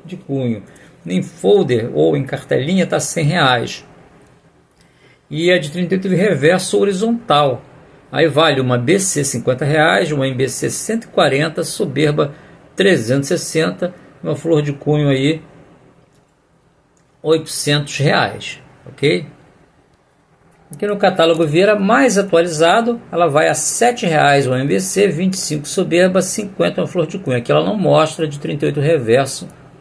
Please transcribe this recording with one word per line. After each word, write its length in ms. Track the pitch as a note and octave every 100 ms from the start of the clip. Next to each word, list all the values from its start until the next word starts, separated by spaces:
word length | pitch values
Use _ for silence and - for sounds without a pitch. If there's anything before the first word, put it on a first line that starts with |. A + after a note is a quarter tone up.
de 140 | D#3+ F#3
cunho. 460 | - C#3 B2 G#2 F#2 - - - E3+
Em 180 | F3+
folder 680 | - - F#3 G3+ D3 A#2 A#2+
ou 240 | - D#3+ C#3+
em 80 | C3
cartelinha 600 | C3+ - C3+ C#3 F#3+ F3
tá 140 | E3
cem 260 | - F3 D3
reais. 640 | F3+ C3+ A#2+ B2 - - - - _ _ _ _ _ _ _ _ _ _ _ -
E 200 | D3 F3
a 60 | F3
de 140 | D3
trinta 240 | F3 F3 F#3+
e 20 |
oito 120 | F#3+
reverso 680 | E3+ G#3 D3 D3 F3+ F#3 G3+
horizontal. 840 | G3+ F#3 A3+ A#3 - D3 C#3+ B2 - - - - -
Aí 160 | C3+ D#3+
vale 320 | C#3 D#3+ C3
uma 180 | B2+ B2
B 220 | A#2+ F#3+
C 240 | F#3 D3
cinquenta 400 | C#3 - - B2+
reais, 480 | C#3+ D3+ D#3+ G3 E3
uma 160 | D3 C3+
M 80 | B2+
B 140 | C3
C 200 | - C3
cento 360 | - - A3+ -
e 20 |
quarenta, 560 | - D#3 C3+ D#3+ D#3+
soberba 720 | D#3 - F3 C3 D3+ D3+ D3 - - - - -
trezentos 540 | F#3+ D#3+ A2 C3+ C#3
e 80 | E3+
sessenta, 560 | - D#3+ E3+ F#3 F3+ - - -
uma 120 | E3 D3
flor 260 | E3 D#3
de 120 | D3
cunho 360 | C#3 C#3+ D3+ C#3+
aí 320 | C3+ C#3+ D#3 - - - _ _ _ _ _ _ _ _ _ _ _ _ _ _ _
oitocentos 800 | D3+ D#3+ D#3+ - D3 D3 C#3+ -
reais, 600 | C#3+ - G#2+ G#2+ - - - _ -
ok? 400 | - C#3+ F3 D3 - _ _ _ _ _ _ _ _ _ _ _ _ _
Aqui 140 | - G3+
no 100 | G3
catálogo 480 | G3 F#3 E3 E3 D#3
Vieira 340 | D#3+ G3+ G3+
mais 380 | G3 B3+ C4 G3
atualizado, 840 | G3 E3 F3 D3+ E3 G#3+ A#3 A#3 -
ela 160 | E3 E3+
vai 200 | C#3+ D#3+
a 60 |
sete 540 | D3+ - - A#3+ A#3+ F#3
reais 400 | D3+ C#3+ C#3+ B2+
uma 120 | B2+
M 80 | C#3
B 120 | F#3+
C, 280 | F#3+ F#3+ G3+
vinte 280 | D#3 F#3 F#3+
e 20 |
cinco 300 | - D3+ C#3+
soberba, 540 | - D#3+ E3+ F#3 F#3
cinquenta 600 | F3+ - F#3+ - F3 F3+
uma 60 | D#3+
flor 180 | F3+ D#3
de 140 | F#3+
cunho. 180 | - A#2+
Aqui 140 | A#2+
ela 120 | D3
não 140 | E3+ G#3+
mostra 500 | D3+ D3 D#3 E3 D#3
de 120 | C#3+
trinta 260 | D#3+ D3 D3+
e 40 |
oito 120 | D3
reverso 680 | C#3 E3 A2 B2 C3 - - - - -